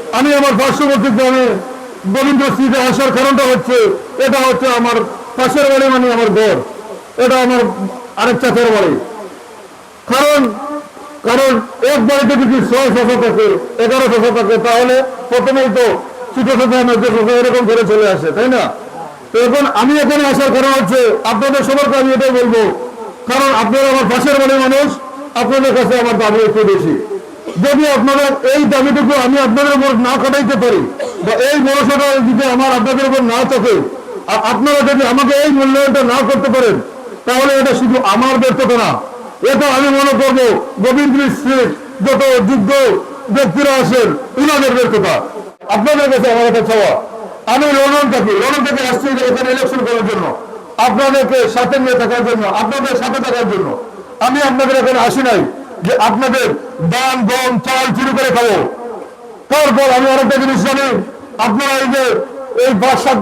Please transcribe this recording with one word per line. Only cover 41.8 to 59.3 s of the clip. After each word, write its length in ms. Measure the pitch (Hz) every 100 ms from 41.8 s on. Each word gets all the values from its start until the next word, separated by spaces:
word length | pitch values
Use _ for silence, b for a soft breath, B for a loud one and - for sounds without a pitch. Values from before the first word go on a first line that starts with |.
| - - 220
যত 160 | 233 269 254 196
যোগ্য 220 | 262 196 277 254 - - - 254 226
ব্যক্তিরা 360 | 247 180 285 269
আছেন 260 | 240 254 202 147 - 262
উনাদের 300 | 294 285 269 240
ব্যর্থতা। 360 | 233 208 180 - - 214 - - - 208
আপনাদের 320 | 254 294 285
কাছে 160 | 262 247
আমার 120 | 233 233
একটা 140 | 226 190
চাওয়া, 220 | 226 180 - - - - - -
আমি 120 | 254 294 277
লন্ডন 280 | 277 285 277
থাকি, 200 | 240 202 196
লন্ডন 200 | 262 285 262
থেকে 140 | 254 254
আসছি 180 | 240 277 254 247
এখানে 180 | 247 254 262
ইলেকশন 260 | 254 262 233
করার 180 | 233 208
জন্য, 160 | 190 156 - - - - - 247
আপনাদেরকে 520 | 214 269 269 214 262 220 240
সাথে 200 | 247 269
নিয়ে 140 | 254 247
থাকার 220 | 220 240 233
জন্য, 160 | 233 202 -
আপনাদের 340 | 220 277 269 247
সাথে 180 | 254 262 233
থাকার 200 | 240 220
জন্য। 160 | 190 151 123 - - - - 226
আমি 140 | 277 277
আপনাদের 260 | 254 262 269
এখানে 180 | 247 247 233
আসি 160 | - 254
নাই 120 | 202 - - - - 175
যে 80 | 247 226
আপনাদের 400 | 226 262 262 226 - - - 165
দান, 220 | 240 262 254 220
গম, 220 | 254 254 233 -
চাল 200 | 262 254 214
চুরি 160 | 262 269
করে 120 | 269 240
খাবো। 220 | 240 190 - - 240 226 - - -